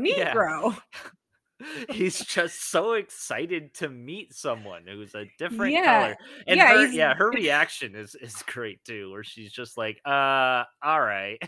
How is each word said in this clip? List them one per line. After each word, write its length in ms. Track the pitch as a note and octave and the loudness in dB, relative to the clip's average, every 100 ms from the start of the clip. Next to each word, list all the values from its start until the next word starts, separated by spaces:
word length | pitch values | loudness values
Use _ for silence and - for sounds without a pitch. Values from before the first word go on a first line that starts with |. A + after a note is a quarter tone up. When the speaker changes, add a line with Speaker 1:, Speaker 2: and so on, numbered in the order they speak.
Speaker 1:
Yeah. 320 | D4+ C5+ - | 2 2 2
Speaker 2:
Negro." 460 | A3+ F3 D#3+ A3+ F#3+ - | 2 2 0 -2 -2 -10
Speaker 1:
<laughs> 960 | - - - _ _ _ _ D4 D4+ A#3+ | -18 -18 -20 _ _ _ _ -14 -10 -8
He's 300 | A3 F#3 - | -2 -2 -2
just 520 | - - E3+ - - | -4 -2 -2 -4 -2
so 220 | E3+ G#3+ | 0 2
excited 800 | A3+ F#3+ - - A#2 E3+ F3 D3 - | -2 -4 -12 -8 -6 -4 -6 -8 -10
to 120 | D#3 | -10
meet 460 | B2 B2 F#3+ G3 | -10 -14 -14 -14
someone 520 | - D3 A2+ G#2 F2 F2 | -8 -6 -6 -8 -16 -14
who's 280 | G#2 G#2 | -14 -12
a 100 | G#2+ G#2 - | -12 -14 -10
different 340 | E3+ A3+ C4+ | -8 -4 -2
Speaker 2:
Yeah. 360 | D#4+ F4 A3 A2 | 2 4 4 4
Speaker 1:
color. 80 | - - - - | -4 -14 -12 2
And 120 | F#3 | 6
Speaker 2:
Yeah, 100 | D4+ | 8
Speaker 1:
her, 180 | A3+ C4+ | 8 6
Speaker 2:
he's 80 | |
Speaker 1:
yeah, 200 | D#3+ D3+ | 4 2
her 160 | C#3+ G#3 | 4 2
reaction 640 | B3 D#3+ D3 D#3+ - B2 | 2 2 4 2 -2 -10
is, 200 | G2+ G#2 | -10 -14
is 280 | - A#2 A2 | -16 -14 -12
great 420 | - B2+ A2+ - | -10 -8 -8 -10
too, 260 | - A2 G2 | -12 -12 -10
where 140 | G2 | -12
she's 280 | A2 - G#2 | -14 -16 -14
just 260 | - A#2+ - | -12 -10 -6
like, 220 | A2 A2 | -6 -4
"Uh, 600 | C#3+ C#3 C#3 C3+ B2+ B2+ A#2+ _ | 0 2 4 4 4 2 -2 _
all 180 | C#3+ D#3 | 0 2
right. 380 | A#2 G2+ G2 A2+ | 2 0 -4 -8